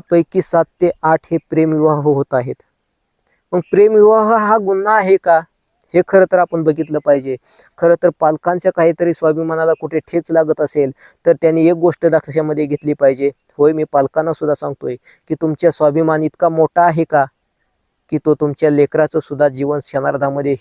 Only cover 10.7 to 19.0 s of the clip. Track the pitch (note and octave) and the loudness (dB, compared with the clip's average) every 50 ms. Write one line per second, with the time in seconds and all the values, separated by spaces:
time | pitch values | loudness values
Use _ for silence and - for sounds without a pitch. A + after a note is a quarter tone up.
10.7 | - D3 C#3+ C3+ C3 - - - _ _ _ E3+ E3 D3+ - D#3+ D#3+ D#3+ D#3+ E3 | -2 -2 -2 -2 -4 -10 -18 -20 _ _ _ 0 0 2 2 0 2 2 2 2
11.7 | F3 E3+ D#3+ F3 D#3 - - E3+ D#3 D#3+ - - C3+ D#3 D#3 D3+ D#3 D3+ D3+ C#3 | 2 2 0 0 0 0 0 0 0 0 -2 -2 -4 -4 -4 -2 -4 -4 -4 -4
12.7 | D3+ D3 - D3 D3 - C#3+ C3+ C3+ B2 C#3 C#3 C#3 _ _ _ _ - D3 D3+ | -6 -6 -4 -6 -2 0 0 0 0 0 -2 -4 -4 _ _ _ _ 0 2 2
13.7 | D#3+ D#3 D#3 - - C#3+ C#3 C#3 - D#3+ D#3 E3 D#3 - - D3+ D3 - - D3 | 2 0 -4 -2 -2 -2 -2 0 -2 -4 -4 -4 -4 -4 -4 -4 -4 -4 -6 -8
14.7 | C3+ - - C3 B2 B2 _ _ _ _ _ - D#3+ - - D#3+ D#3 - - E3+ | -10 -8 -8 -10 -10 -10 _ _ _ _ _ -10 -8 -4 -4 -4 -4 -2 -2 -2
15.7 | D3+ - D#3 D3+ C#3+ D#3+ E3 D#3+ D#3+ D#3 D#3 D#3 - - F3+ E3+ E3 D#3+ D#3+ D3+ | 0 2 0 0 2 0 0 0 -2 -2 -2 -4 -4 -2 -2 -2 0 0 0 0
16.7 | - F3 E3+ E3+ D#3+ D#3+ E3 - - D3 C3+ C3+ - _ _ _ _ _ _ _ | 2 2 0 2 2 0 -2 0 0 0 0 -2 -6 _ _ _ _ _ _ _
17.7 | _ _ _ _ _ _ _ _ - D3+ - D#3 D3+ - D3+ D3 C#3 - - D3+ | _ _ _ _ _ _ _ _ -8 -4 0 0 0 0 0 -4 -2 -2 0 0
18.7 | D3 C#3+ C#3+ C3+ - D#3 | 2 2 0 0 0 0